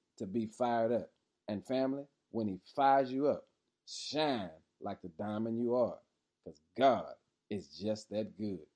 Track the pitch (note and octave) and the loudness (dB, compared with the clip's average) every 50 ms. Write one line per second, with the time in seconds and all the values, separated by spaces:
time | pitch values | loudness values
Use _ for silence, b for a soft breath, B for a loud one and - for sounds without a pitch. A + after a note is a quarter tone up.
0 | _ _ _ - A#2 F#2 F#2+ A#2 A2 A2 - - B2 A#2+ A#2+ A#2 A#2 A2+ A#2+ G#2+ | _ _ _ -10 -8 -4 -2 -2 -2 -2 -2 -2 0 2 2 2 2 2 0 0
1 | E2+ - _ _ _ _ _ _ _ - G#2+ G2 - - B2+ C3 C3+ C3+ C3+ C#3 | -2 -6 _ _ _ _ _ _ _ -8 -6 -6 -4 -4 -2 0 0 0 -2 -6
2 | C#3+ - _ _ _ _ - A2+ A2 G#2 F#2 F#2 - - - C#3+ C#3 C#3 C3+ C#3 | -8 -14 _ _ _ _ -4 -4 -2 -2 -4 -6 -10 -8 -2 4 6 6 6 6
3 | C3+ B2 C3 C3+ D3 C#3 A2+ - - _ _ _ _ _ _ _ _ - - - | 4 2 0 2 2 2 2 0 -4 _ _ _ _ _ _ _ _ -16 -14 -12
4 | - - B2+ D3+ D#3 D3 C3 A2 F#2+ E2 D#2 D#2+ _ _ _ _ - G2+ G2 - | -10 -4 -2 0 0 2 0 -2 -4 -8 -12 -16 _ _ _ _ -8 -8 -8 -8
5 | - F2+ - - G#2 G#2+ G#2+ A2 A2+ A#2 A2+ A#2 A#2+ A#2 A#2+ B2 A#2 F#2+ - - | -12 -14 -10 -8 -6 -4 -2 -2 -2 -2 -2 -2 0 2 4 4 2 2 0 -6
6 | - _ _ _ _ _ _ _ _ F2 - - _ _ _ A2+ C3+ C3+ A#2 F#2+ | -14 _ _ _ _ _ _ _ _ -20 -20 -20 _ _ _ 4 6 6 6 4
7 | - C2 - - _ _ _ _ _ _ G#2+ F#2+ - - - F2 G2 G#2+ G#2+ G#2+ | 0 -6 -12 -18 _ _ _ _ _ _ -6 -6 -6 -10 -14 -6 -4 -4 -4 -4
8 | - - G2+ G#2+ G#2+ F#2+ F2+ F#2+ G#2+ G#2 F#2+ D#2+ D2+ - _ | -6 -6 -4 -4 -4 -4 -6 -8 -6 -6 -6 -8 -10 -16 _